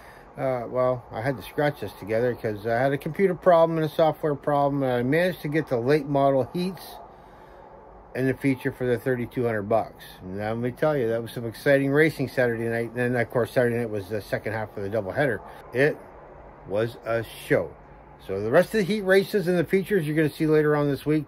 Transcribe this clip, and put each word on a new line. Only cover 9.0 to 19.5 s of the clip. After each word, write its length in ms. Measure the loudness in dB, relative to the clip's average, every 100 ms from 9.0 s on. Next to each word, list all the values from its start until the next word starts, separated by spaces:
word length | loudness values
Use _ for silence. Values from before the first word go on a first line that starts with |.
| 0 -2 -2 -2 0
hundred 220 | 0 2
bucks. 360 | 0 0 -8 -20 -16
Now, 240 | -12 -6 -4
let 100 | -4
me 140 | -4
tell 240 | 0 0 2
you, 100 | 0
that 120 | -2
was 80 | -4
some 160 | -8 -8
exciting 460 | -2 4 4 4
racing 340 | 4 4 2 -2
Saturday 420 | 0 0 0 -2
night. 220 | -2 -4
And 60 | -2
then, 180 | 0
of 160 | 0 0
course, 220 | 0 0
Saturday 240 | 2 2 0
night 140 | -2
was 180 | -6 -6
the 120 | -8
second 320 | -4 -6 -4
half 240 | -6 -8 -8
of 60 |
the 80 | -4
doubleheader. 480 | -4 -2 -2 -2 -2 -8 -20 -6
It 240 | 0 0 0 -10 -20 -20 -20 -20 -20 -6
was 300 | -2 -2 -4 -4
a 160 | -4
show. 480 | -4 -10 0 0 0 -8 -20 -20 -20 -18 -8
So 140 | -6
the 100 | 0
rest 180 | 0 0
of 100 | 0
the 60 |
heat 180 | -2 -2
races 460 | 2 2 2 -2
and 100 | 0